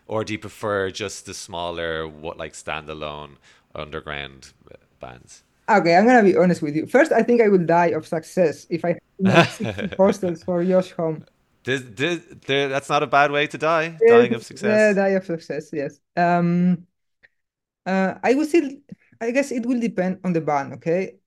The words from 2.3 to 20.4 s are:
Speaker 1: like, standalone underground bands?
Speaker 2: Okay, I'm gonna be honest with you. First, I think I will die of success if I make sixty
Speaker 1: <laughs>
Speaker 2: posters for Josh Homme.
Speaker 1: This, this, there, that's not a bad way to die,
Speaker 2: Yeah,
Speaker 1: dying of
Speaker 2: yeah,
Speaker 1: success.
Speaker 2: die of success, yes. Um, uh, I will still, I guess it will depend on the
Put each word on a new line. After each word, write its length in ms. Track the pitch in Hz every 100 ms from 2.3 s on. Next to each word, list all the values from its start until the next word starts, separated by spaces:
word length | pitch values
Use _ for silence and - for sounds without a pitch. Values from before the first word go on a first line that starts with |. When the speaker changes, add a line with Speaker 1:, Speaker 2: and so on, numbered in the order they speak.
| -
Speaker 1:
like, 160 | 80
standalone 840 | - - 78 76 78 76 73 73 69 _ _ _ 76
underground 800 | 76 78 76 71 69 67 - _ _ - _ _
bands? 440 | 64 62 _ - _ _ -
Speaker 2:
Okay, 260 | 208 165 175
I'm 100 | 226
gonna 160 | 247
be 120 | 202 -
honest 260 | 180 170
with 120 | 151 151
you. 120 | -
First, 240 | 247 320
I 100 | 233
think 200 | 240 240
I 60 | 214
will 160 | 190 165
die 220 | 170 175
of 140 | 156 -
success 580 | 160 - - 165 - -
if 120 | 156
I 140 | 170 170 _ -
make 260 | 190 151 160
sixty 360 | - 123 98 101
Speaker 1:
<laughs> 100 | -
Speaker 2:
posters 460 | 196 196 180 165
for 200 | - 175 180
Josh 260 | 185 185
Homme. 300 | - 165 151 - _ _ _
Speaker 1:
This, 200 | 120 135 123
this, 400 | 101 156 170 - - -
there, 200 | 139 139
that's 200 | 135 -
not 140 | 147
a 40 | 143
bad 240 | 143 147
way 160 | 143 151
to 100 | 135
die, 440 | 151 165 165 160
Speaker 2:
Yeah, 60 | 226
Speaker 1:
dying 260 | 233 240
of 100 | 233 - -
Speaker 2:
yeah, 320 | 208 214 214
Speaker 1:
success. 0 |
Speaker 2:
die 160 | 196 196
of 160 | 190 185
success, 440 | 165 - 147 160
yes. 260 | 156 135 - _ -
Um, 720 | 175 175 175 175 180 175 - _ _ _ _ _ _ _ _ _ 185
uh, 300 | 190 190 -
I 120 | 214 269
will 100 | 311
still, 240 | 359 277 277 _ - _ -
I 100 | 233
guess 200 | 254 277
it 140 | 254 233
will 140 | 247
depend 400 | 226 - 180 185
on 100 | 190
the 80 | 165